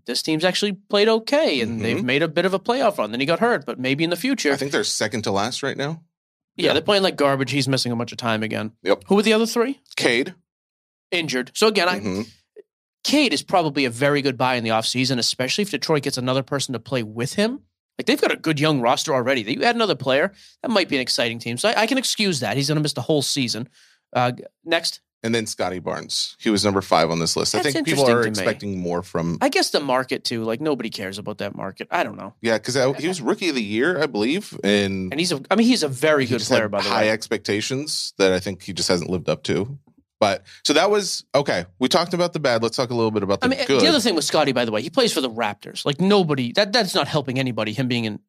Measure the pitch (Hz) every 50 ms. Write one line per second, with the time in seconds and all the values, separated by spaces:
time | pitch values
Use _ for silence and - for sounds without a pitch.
0 | _ - 247 247 - - 160 156 170 185 185 - 208 208 196 - _ - - 202
1 | 208 220 220 226 226 - 285 294 330 247 156 127 113 110 117 110 107 113 117 180
2 | 196 123 127 147 165 160 147 170 175 190 185 190 - - 233 262 269 220 - -
3 | 110 107 110 123 139 143 165 170 214 240 233 170 135 - 117 127 127 131 135 143
4 | 165 165 175 170 226 262 277 - - 147 139 131 135 143 143 131 101 - - -
5 | 139 131 - 117 104 117 98 98 101 120 - - - 135 - - 135 147 165 165
6 | - _ _ _ _ _ _ _ _ _ _ - 175 156 - 151 160 - 208 196
7 | 190 175 151 143 143 139 139 131 135 120 127 143 131 131 135 123 - 123 120 117
8 | 123 117 - 107 123 117 110 107 110 107 110 107 107 107 - _ - 92 98 -
9 | - - 196 202 214 220 214 220 226 226 - 240 226 262 277 - _ - - -
10 | - 135 120 117 143 180 185 _ _ _ _ _ _ _ _ _ _ _ _ _
11 | _ - - 175 160 143 127 127 123 - - - 214 226 214 202 175 180 180 202
12 | - 104 92 - - - - _ _ _ _ - - _ _ _ _ _ _ _
13 | - - 247 294 294 233 151 135 - - 190 185 165 156 139 143 139 123 113 117
14 | 139 143 147 143 131 139 123 117 131 127 131 120 113 113 110 110 110 - - 123
15 | 131 123 135 120 113 - - - 127 131 - - 208 202 - 143 - - 160 147
16 | 127 143 131 131 123 127 131 135 131 - 143 139 131 - 131 113 - - 135 127
17 | 113 104 107 117 120 139 - 208 208 226 254 - _ _ _ _ _ _ _ -
18 | - - 269 - - - 151 - - 160 156 139 151 156 156 135 117 117 139 147
19 | - 160 147 127 117 123 139 127 104 104 143 - - 233 240 233 226 196 147 131
20 | 131 139 127 139 160 196 - - - - _ _ - - 226 196 175 - 147 135
21 | 123 - - - 123 117 117 117 - 117 120 120 - 208 240 208 220 220 277 262
22 | 240 - - - 214 196 175 135 123 104 107 135 139 139 151 156 151 147 - 131
23 | 120 - 160 143 131 - - 143 127 113 101 107 123 - _ _ _ _ _ _
24 | _ _ - 123 123 123 123 - - - _ _ - 165 165 165 165 - - -
25 | _ _ _ _ - 113 117 117 110 104 - - 104 90 92 92 78 87 82 73
26 | - - - - - - - - - 113 104 98 95 104 98 98 92 - 92 82
27 | 82 82 82 82 82 82 - - - - - 107 - 147 139 160 - 160 156 139
28 | 139 123 117 120 117 110 110 104 92 95 104 - 101 101 98 92 90 87 87 87
29 | 90 - - 87 82 85 85 - 247 285 269 381 339 - - 175 147 139 127 127
30 | 131 - 135 - - - 123 113 113 110 113 131 156 151 139 120 113 110 - -
31 | 101 92 98 101 101 104 107 - 104 101 - - - 98 92 - 107 - - 175
32 | 160 113 98 95 98 98 - _ - 117 113 107 - - 123 139 123 131 127 131
33 | 139 170 185 175 117 123 202 220 208 170 143 127 110 101 107 110 131 170 185 156
34 | 156 143 113 104 104 123 151 202 208 - - - - 98 104 101 101 98 98 95
35 | 95 92 113 147 175 175 170 135 135 - 190 208 233 233 247 - 151 143 135 123
36 | 156 156 151 143 131 113 135 113 107 - 131 120 110 107 101 101 95 101 117 113
37 | 110 107 110 107 - - 113 98 - - 101 104 - - 135 131 151 147 - -
38 | - - - - 98 95 92 90 - 104 95 - - - 90 76 80 - 92 87
39 | 80 - 92 90 76 - 78 - - - 82 71 101 131 139 - _ _ _ _
40 | _ _ _ - 107 101 98 - - - - - - - 147 151 175 202 208 208
41 | 196 165 - - - _ - 139 143 - 120 92 87 - _ - 127 123 - 170
42 | 175 170 175 175 175 170 175 170 147 131 120 113 117 113 - - 131 117 123 120
43 | 113 110 107 107 101 92 101 95 - 247 269 - - - 139 127 - 320 320 277
44 | 196 233 180 156 139 - - 165 147 139 127 127 123 113 107 107 107 - - 269
45 | 247 220 - 160 131 123 110 113 117 104 101 - - - - - - 139 143 139
46 | 180 196 208 202 185 151 147 131 123 117 - - 214 202 202 247 214 170 - 180
47 | 143 - - 156 131 131 120 135 135 127 113 113 107 107 104 - 131 120 123 120
48 | 113 110 104 - _